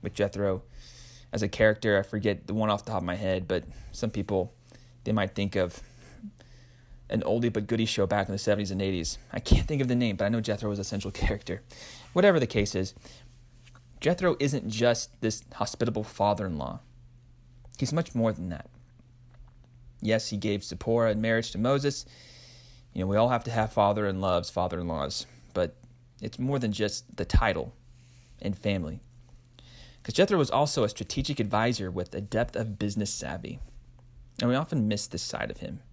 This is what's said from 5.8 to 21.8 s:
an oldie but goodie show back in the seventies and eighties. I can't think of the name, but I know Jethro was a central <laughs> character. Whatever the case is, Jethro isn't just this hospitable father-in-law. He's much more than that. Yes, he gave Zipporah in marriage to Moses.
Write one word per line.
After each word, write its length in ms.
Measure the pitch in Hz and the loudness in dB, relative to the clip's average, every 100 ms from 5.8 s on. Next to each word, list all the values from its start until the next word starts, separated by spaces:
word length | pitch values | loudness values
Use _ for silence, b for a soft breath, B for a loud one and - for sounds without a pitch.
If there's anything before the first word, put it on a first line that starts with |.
| - B B B 208 - b b b b b b - | -16 B B B -18 -18 b b b b b b -4
an 120 | 110 | -2
oldie 300 | - 113 117 | 0 2 2
but 140 | 107 101 | 0 0
goodie 200 | 113 113 | 0 0
show 200 | - 98 | 2 2
back 200 | 101 98 | 2 0
in 60 | |
the 60 | 101 | -2
seventies 340 | - 104 101 | 2 2 0
and 100 | 95 | -2
eighties. 360 | 98 92 82 - - | 0 0 -4 -8 -10
I 60 | 107 | -8
can't 300 | - - - | 4 4 6
think 120 | 147 | 0
of 60 | 127 | 2
the 80 | |
name, 220 | 123 120 95 | 2 2 2
but 80 | |
I 40 | 101 | 2
know 120 | 117 | 2
Jethro 280 | 107 101 107 | 0 -2 -2
was 120 | 101 | -4
a 40 | |
central 280 | 98 101 98 | -4 -4 -6
<laughs> 0 | |
character. 500 | - - 101 - 92 - B B B B | 0 0 0 -4 -8 -8 B B B B
Whatever 260 | 180 196 170 | 6 6 6
the 80 | 123 | 4
case 260 | 113 101 | 2 2
is, 200 | 95 95 - B B B - - - - - - - | 0 -2 -6 B B B -20 -20 -20 -20 -20 -20 -2
Jethro 360 | 139 175 185 - | 0 2 2 2
isn't 280 | 143 139 104 | 0 0 -4
just 520 | 110 120 117 - - | 2 4 4 -2 -4
this 240 | 110 - - | -2 -2 -10
hospitable 480 | - 104 - 117 110 | -6 -6 -2 -2 0
father-in-law. 760 | 107 - 104 104 98 78 65 - - - - - - - - - - - | -6 0 2 2 -2 -4 -6 -8 -14 -20 -20 -20 -20 -20 -20 -20 -20 -6
He's 140 | 135 | -2
much 220 | 156 165 | -2 -2
more 180 | 123 113 | 0 0
than 160 | 107 90 | 0 -6
that. 200 | 80 - - - - - - - - - - - - - - | -8 -12 -20 -20 -20 -20 -20 -20 -20 -20 -20 -20 -20 -20 -6
Yes, 260 | - 110 - | 0 2 0
he 80 | 104 | -4
gave 260 | 107 104 | -2 -2
Zipporah 480 | - 95 - 117 113 | -4 -8 0 2 2
in 120 | 107 | 2
marriage 300 | 113 113 117 | 2 0 0
to 60 | 95 | -2
Moses. 460 | 117 139 | 2 2